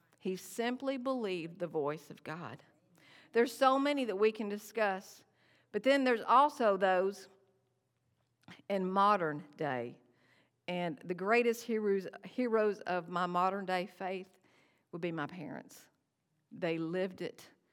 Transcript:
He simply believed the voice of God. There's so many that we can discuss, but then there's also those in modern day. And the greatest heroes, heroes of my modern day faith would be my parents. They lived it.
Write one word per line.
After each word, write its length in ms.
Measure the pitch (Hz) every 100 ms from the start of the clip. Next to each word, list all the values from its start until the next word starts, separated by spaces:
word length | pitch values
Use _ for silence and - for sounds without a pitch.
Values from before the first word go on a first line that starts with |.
| _ _
He 160 | 190 185
simply 640 | - - 240 254 269 269
believed 600 | 254 262 208 180 165 175
the 80 | 170
voice 440 | 156 143 156 -
of 120 | -
God. 400 | - 165 131 131 - _ _ _ - - -
There's 180 | 226 254
so 280 | - 262 269
many 260 | 285 285
that 120 | 240 190
we 140 | 220
can 200 | 220 208
discuss, 760 | 208 - 233 208 190 - - _ _ _ _ _
but 100 | 208
then 220 | 262 277
there's 180 | 254 226
also 540 | - 240 294 - 226 190
those 520 | 190 185 196 202 - _ _ _ _ _ _ _ _ _ _ _ - - -
in 200 | 196 185
modern 540 | 196 202 208 160 147 - -
day. 400 | 147 127 120 - _ _ _ _ _ _ -
And 320 | 180 175 147
the 80 | 175
greatest 520 | 180 196 233 240 226
heroes, 420 | - 220 208 196 180 -
heroes 560 | 202 - 247 220 214 196 -
of 240 | 180 170
my 160 | 175 180
modern 400 | 180 185 196 185
day 200 | 185 180 -
faith 300 | 185 190 190 _ _ _ _ _ _
would 100 | 170
be 100 | 175
my 140 | 165 143
parents. 560 | 180 - - - - - _ _ _ _ _ _ 170
They 220 | 170 165
lived 420 | 160 180 190 185
it. 220 | 175 - - _ _